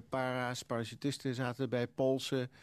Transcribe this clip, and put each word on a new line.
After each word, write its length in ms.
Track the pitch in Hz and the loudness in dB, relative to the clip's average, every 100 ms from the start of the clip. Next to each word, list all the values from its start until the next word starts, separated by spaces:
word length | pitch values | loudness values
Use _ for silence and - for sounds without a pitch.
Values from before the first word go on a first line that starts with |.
| - | 0
para's, 540 | 131 127 127 123 127 | -2 0 0 -2 -4
parachutisten 680 | - 120 110 117 143 - 139 | -2 -2 -2 -2 -4 -2 -2
zaten 300 | 123 123 123 | 0 -2 0
erbij. 240 | 127 123 120 | 0 0 0
Poolse 600 | - 131 131 - 131 123 - | 2 4 4 2 0 -2 -8